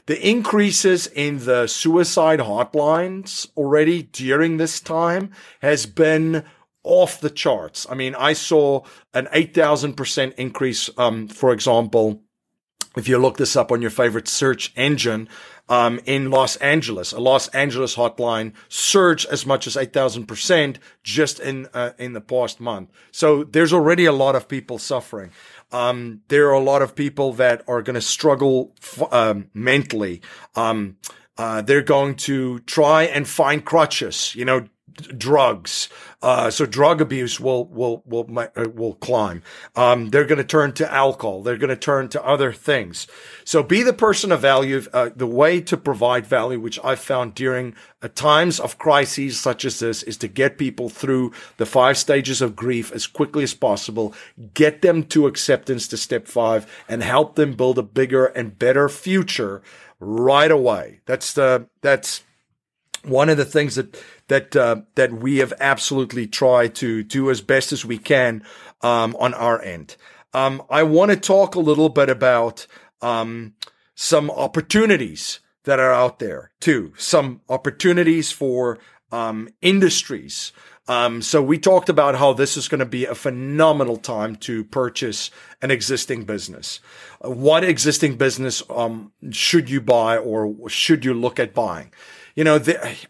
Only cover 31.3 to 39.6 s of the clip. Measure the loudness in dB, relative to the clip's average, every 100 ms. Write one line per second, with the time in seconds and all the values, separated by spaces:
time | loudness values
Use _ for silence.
31.3 | -10 -6 -4 2 2 4 2 2 -4 -4
32.3 | -4 -4 -6 -6 2 4 4 2 -2 -4
33.3 | 0 2 0 2 2 2 0 -6 -6 -8
34.3 | -6 -2 -2 -2 _ _ -20 -18 -10 0
35.3 | 4 4 0 -8 -8 -8 -12 -20 -4 0
36.3 | 0 0 -2 -4 2 4 4 0 -2 -6
37.3 | -4 -2 -2 -4 -4 -4 -4 -6 -6 -6
38.3 | -6 -8 -6 -8 -6 -8 -8 -2 0 0
39.3 | -6 -14 -20